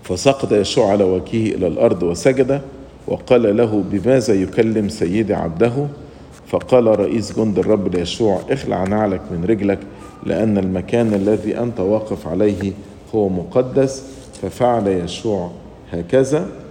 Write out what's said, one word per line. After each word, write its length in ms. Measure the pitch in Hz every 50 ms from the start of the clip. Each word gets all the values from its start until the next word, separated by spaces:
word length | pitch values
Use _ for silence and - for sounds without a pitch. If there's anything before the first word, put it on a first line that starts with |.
| _
فسقط 480 | - 95 87 - - - - - 98
يشوع 400 | 117 104 98 98 - - 117 101
على 120 | 101 104 101
وجهه 520 | 92 92 92 90 - - 113 113 104 -
إلى 120 | - 95 87
الأرض 360 | 80 - 113 117 110 90 85
وسجد، 580 | 85 87 87 - 139 131 127 131 123 135 139 139 - - - - - - - - -
وقال 500 | 98 - - - 127 120 113 104 101 110
له: 260 | 120 110 107 104 95 90
'بماذا 420 | 101 101 87 117 131 131 - 123 107
يكلم 560 | 95 95 - - - 113 113 110 110 104 98
سيدي 440 | - - - 82 92 110 110 98 101
عبده؟' 540 | 82 82 85 82 85 113 120 123 139 147 147 - - - - - - - - - - - -
فقال 520 | - 90 - - 127 127 117 110 110 101
رئيس 380 | 101 78 71 117 101 - - -
جند 200 | 113 110 98 90
الرب 360 | 90 95 107 101 95 92 90
ليشوع: 460 | 90 85 - - - 117 107 95 90 87 -
'اخلع 340 | 135 - - - 98 92 92
نعلك 380 | 95 101 107 107 101 92 90 - -
من 140 | 92 85 85
رجلك، 340 | 92 113 101 101 101 98 95 - - - - - - - - -
لأن 320 | - - 82 107 113 104 98
المكان 560 | 95 92 92 92 87 - - 117 120 113 104
الذي 440 | 101 98 104 107 101 92 104 92 -
أنت 200 | 120 123 113 -
واقف 480 | 90 95 107 107 - - 98 87 - 78
عليه 440 | 82 92 107 104 98 90 98 98 90 - - - - - - - -
هو 140 | 110 104 98
مقدس.' 760 | 92 90 85 85 - 127 127 127 127 139 131 131 - - - - - - - - - -
ففعل 460 | - 95 - - 127 123 120 117 104 98
يشوع 640 | 95 90 85 87 - - - 117 104 95 87 87 87 - - - - - - -
هكذا. 560 | - 85 85 87 - 131 135 131 143 151 185 208 - - - -